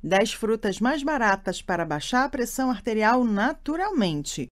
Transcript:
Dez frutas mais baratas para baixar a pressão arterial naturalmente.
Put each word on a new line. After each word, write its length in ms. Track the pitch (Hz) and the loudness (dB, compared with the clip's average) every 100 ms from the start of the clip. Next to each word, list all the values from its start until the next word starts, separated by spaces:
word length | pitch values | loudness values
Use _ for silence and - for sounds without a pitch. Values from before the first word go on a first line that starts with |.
Dez 300 | 156 190 220 | 2 2 2
frutas 480 | - 220 220 214 190 | 0 -2 0 0 0
mais 240 | 233 302 | 0 0
baratas 580 | 277 294 220 196 190 180 | 0 2 2 2 0 -6
para 220 | - 175 | -2 -2
baixar 400 | 165 151 - 247 | -2 -4 0 0
a 60 | 269 | 0
pressão 420 | 269 240 - 262 | -2 -4 -2 -2
arterial 540 | 226 - 220 214 247 240 | -2 -2 2 4 4 2
naturalmente. 1200 | 202 208 214 - 320 392 359 190 151 143 - 131 | 2 0 -2 -6 -4 -2 0 0 0 -6 -8 -10